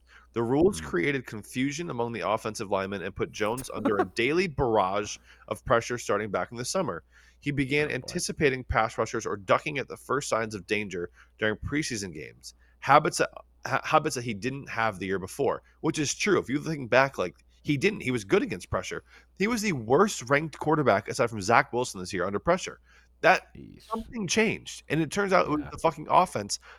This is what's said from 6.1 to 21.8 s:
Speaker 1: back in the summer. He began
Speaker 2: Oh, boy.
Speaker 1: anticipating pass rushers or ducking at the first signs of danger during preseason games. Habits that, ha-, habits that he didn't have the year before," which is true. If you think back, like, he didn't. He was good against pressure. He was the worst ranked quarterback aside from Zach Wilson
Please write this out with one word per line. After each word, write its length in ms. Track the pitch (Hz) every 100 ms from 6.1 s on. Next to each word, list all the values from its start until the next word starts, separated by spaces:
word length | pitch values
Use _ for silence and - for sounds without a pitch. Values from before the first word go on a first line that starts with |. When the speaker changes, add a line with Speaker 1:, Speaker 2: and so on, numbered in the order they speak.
| 104 107
Speaker 1:
back 200 | 92 90
in 60 | 117
the 80 | -
summer. 380 | 190 143 85 _ _ - _
He 100 | 143
began 340 | 139 131 147 151
Speaker 2:
Oh, 40 |
boy. 60 | 131
Speaker 1:
anticipating 680 | - 175 - 170 147 131 -
pass 320 | 120 110 -
rushers 280 | 110 117 -
or 120 | 101
ducking 420 | 95 131 151 143
at 80 | 110
the 100 | 80
first 300 | - - -
signs 260 | 110 113
of 140 | 101 -
danger 420 | 104 104 90 87 _ - -
during 160 | 107 107
preseason 580 | - 147 156 110 98
games. 400 | 76 60 58 - - _ _
Habits 380 | - 147 175 -
that, 140 | - - - _ -
ha-, 160 | 131
habits 320 | - 156 147 127
that 80 |
he 100 | 120
didn't 360 | 101 123 139 -
have 300 | 113 113 92
the 80 | 95
year 120 | 95
before," 420 | 92 - 104 76 _ -
which 180 | 156 156
is 140 | 143
true. 240 | - 214 143
If 80 | 98
you 120 | 143
think 300 | 147 165 107
back, 280 | 120 139 -
like, 260 | 90 - _ _ -
he 80 | 143
didn't. 240 | 190 208
He 80 | 127
was 120 | 123
good 180 | 98 202
against 280 | 262 92 -
pressure. 340 | 101 - 82 - - _ -
He 80 | 202
was 140 | 240
the 120 | 208
worst 500 | 139 110 143 208 - 120
ranked 280 | 143 160 -
quarterback 500 | 151 156 123 98 -
aside 220 | - 117
from 120 | 110
Zach 300 | 95 117 -
Wilson 280 | 117